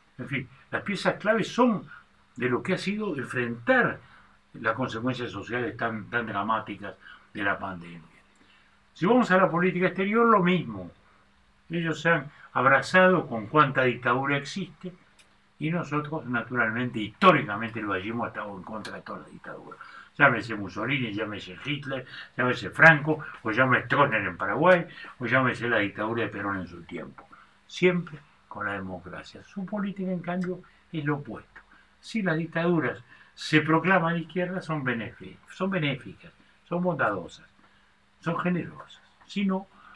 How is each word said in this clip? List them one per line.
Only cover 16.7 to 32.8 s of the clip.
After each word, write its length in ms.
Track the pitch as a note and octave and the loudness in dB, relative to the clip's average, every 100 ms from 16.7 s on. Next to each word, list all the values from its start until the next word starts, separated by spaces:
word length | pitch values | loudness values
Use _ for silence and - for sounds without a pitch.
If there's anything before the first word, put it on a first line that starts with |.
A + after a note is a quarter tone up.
| A2+ B2 A2+ | 0 -2 -4
históricamente, 840 | G2+ - F#3 D3+ G#2 G2+ A2+ A2+ | -6 4 6 6 2 -6 -6 -6
el 40 | G#2 | -4
vallismo 400 | F#2+ G2+ A#2 A2 | -4 -4 -6 -6
ha 40 | |
estado 280 | G#2 G2+ F#2+ | -8 -12 -12
en 60 | |
contra 320 | F2+ G#2+ F#2+ G2 | -12 -12 -12 -14
de 60 | |
todas 180 | - G#2 | -14 -14
las 100 | - | -14
dictaduras. 480 | - - - - - - - - - | -18 -16 -16 -16 -18 -20 -20 -10 4
Llámese 380 | C#3+ A2+ A2 G#2+ | 4 4 -2 -6
Mussolini, 580 | F#2+ - - C#3+ A#2 | -6 -6 -4 -2 -2
llámese 440 | G2+ G2 G2+ F2+ F2+ C#3+ | -4 -6 -8 -12 -10 -8
Hitler, 400 | D3 C3 C3+ - - - - | -6 -6 -10 -10 -16 -10 -2
llámese 320 | B2 A#2 F#2 | 0 0 -4
Franco, 500 | - D#3+ D3+ D3 D3+ - - | 6 8 8 4 -2 -4 -8
o 80 | A#2 | -2
llámese 340 | A2 C3 - - | 2 4 4 4
Stroessner 400 | C3+ A2+ G#2+ F#2+ | 4 4 2 -2
en 120 | F2 | -4
Paraguay, 480 | G2 A2 F3 F3+ E3 - - - | -4 4 6 6 4 -10 -18 -8
o 60 | B2 | 0
llámese 420 | C3 B2 A2+ A#2+ | 2 2 0 0
la 120 | A2 | 0
dictadura 440 | G2+ A2 G#2+ A2+ | 0 -2 -4 -2
de 60 | A2 | -4
Perón 300 | G#2+ G2+ G2 | -4 -4 -4
en 80 | F2 | -6
su 160 | F2 | -12
tiempo. 440 | E2 E2 C#2 - - - - _ _ | -14 -12 -12 -18 -20 -20 -20 _ _
Siempre 520 | - F3+ F3 - D3+ - _ - | 0 2 2 -2 -12 -20 _ -16
con 180 | G2+ G2+ | -8 -6
la 80 | |
democracia. 680 | G2+ F#2 F2+ F2 F2 - G2+ | -6 -6 -10 -12 -16 -16 -20
Su 220 | - G3+ F#3 | -16 -12 -8
política, 460 | G#3 G3 F#3+ F#3 | -4 -4 -4 -4
en 100 | F3+ | -4
cambio, 400 | F3 F3+ F3+ F3+ - _ _ | -4 -4 -4 -6 -12 _ _
es 120 | D#3+ | -6
lo 140 | D3 D3 | -2 -2
opuesto. 440 | - - - - - - _ _ | -6 -14 -16 -20 -20 -20 _ _
Si 220 | - A3+ | -8 -2
las 160 | F#3 D#3 | 0 0
dictaduras 680 | D#3+ E3+ E3+ E3+ | -2 0 2 2